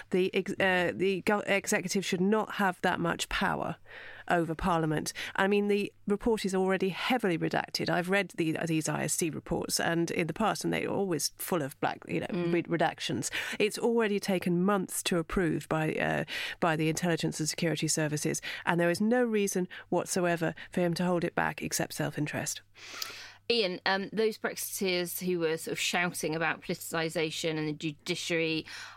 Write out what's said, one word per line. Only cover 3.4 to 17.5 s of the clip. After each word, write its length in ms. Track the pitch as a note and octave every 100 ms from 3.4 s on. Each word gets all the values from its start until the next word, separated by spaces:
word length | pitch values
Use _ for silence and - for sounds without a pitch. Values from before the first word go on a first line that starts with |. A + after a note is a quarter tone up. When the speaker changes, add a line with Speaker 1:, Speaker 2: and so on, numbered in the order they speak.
| G3 C#2+ - E3+ - - - - -
Speaker 1:
over 260 | F3 E3
Parliament. 580 | D#3+ F#3 E3 D#3+ D3+ - - - -
I 100 | G3
mean, 200 | G3+ G3+
the 240 | G3+ G3+ - -
report 380 | G3+ A#3+ G#3+
is 100 | F#3+
already 360 | F#3+ F#3+ F#3+ F#3+
heavily 480 | D#3+ - B3 G3 E3
redacted. 500 | D#3+ - - - D#3+
I've 220 | E3+ F3+
read 220 | G3 F#3 -
the, 200 | D#3+ D3+ E3
these 220 | D#3+ D3+
I 160 | D3+
S 100 | C#3+
C 160 | - E3+
reports, 500 | - - E3+ - -
and 300 | - E3+ E3+
in 160 | - D#3
the 60 |
past, 320 | - G#3+ E3+
and 80 | E3+
they're 140 | E3 -
always 440 | - G3 D3+ - -
full 240 | - F3+
of 160 | C#3 -
black, 180 | D3 - -
you 120 | E3+
know, 60 | -
Speaker 2:
Mm. 200 | F3 F3
Speaker 1:
re-, 100 | E3+
redactions. 680 | E3 E3 D#3+ - - - - - - -
It's 200 | G#3 -
already 400 | A#3 A#3 G#3+ G3+
taken 460 | - F#3 F3+ F3
months 380 | F#3+ G3+ - -
to 140 | - F3
approve 500 | D#3+ - E3 - -
by, 240 | D#3 D#3
uh, 300 | - D#2 - D3+ - - -
by 160 | F3 D#3
the 120 | D#3+
intelligence 520 | D#3 F3+ E3 E3 D#3+
and 80 |
security 400 | D3+